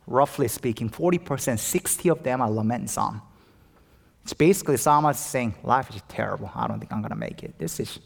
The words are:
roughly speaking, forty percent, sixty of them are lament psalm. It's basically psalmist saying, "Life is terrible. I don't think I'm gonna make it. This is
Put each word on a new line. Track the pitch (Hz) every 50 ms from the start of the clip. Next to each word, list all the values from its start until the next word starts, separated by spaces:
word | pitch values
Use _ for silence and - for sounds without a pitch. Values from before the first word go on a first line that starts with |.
| -
roughly | - 117 127 143 - - - 135 117
speaking, | - - - 127 110 - 120 110
forty | - - 165 175 180 170
percent, | 175 - 143 127 - - 123 107
sixty | - - - 180 - - - - - 175
of | 160 160 -
them | 131 127 131
are | 127 110
lament | 107 110 110 110 120 120 - -
psalm. | - - 110 101 107 107 - - - - _ _ _ _ _ _ _ _ _ _ _ _ _ _ _ _ -
It's | - -
basically | - 147 170 196 - - - 143
psalmist | 117 - 151 147 147 151 151 143 - -
saying, | - - 131 123 113 101 - -
"Life | 123 120 131 131 - 104
is | 98 - -
terrible. | - - 110 104 101 104 - 98 -
I | 120 120
don't | 113 107 107
think | 113 - -
I'm | 110 104
gonna | - -
make | - 57 - - - -
it. | - - -
This | 80 82 - -
is | 117 - - - -